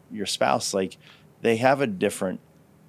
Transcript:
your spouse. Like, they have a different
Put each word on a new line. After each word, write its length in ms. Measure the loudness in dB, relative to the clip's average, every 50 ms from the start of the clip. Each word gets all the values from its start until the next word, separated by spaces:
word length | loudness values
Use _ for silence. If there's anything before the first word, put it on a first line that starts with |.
| _ -14
your 140 | -10 -8 -6
spouse. 460 | -6 -2 0 2 2 2 0 -2 -2 -2
Like, 240 | -2 -2 -2 -6 -14 -20 -20 -20 -20 -20 _ _ _
they 160 | 0 0 2
have 240 | 4 4 4 4 4
a 60 | 0
different 520 | -2 0 0 -2 -2 0 -2 -4 -6 -6 -8 -12 _ _ _ _ _ _ _ -20